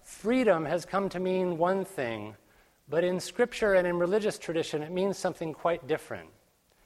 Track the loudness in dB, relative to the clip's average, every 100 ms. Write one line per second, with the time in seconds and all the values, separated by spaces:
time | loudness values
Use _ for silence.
0 | -20 -8 0 2 4 4 4 -2 0 -2
1 | -2 -2 0 0 0 2 2 2 -2 -4
2 | -4 -4 -8 -14 _ _ _ _ -4 0
3 | 0 -2 -6 -2 -2 2 4 4 4 2
4 | 2 2 0 -4 -4 -2 -2 -4 -4 0
5 | 0 0 -4 -4 -8 -2 -2 -2 -2 -4
6 | -4 -12 -12 -20 _ _ _ _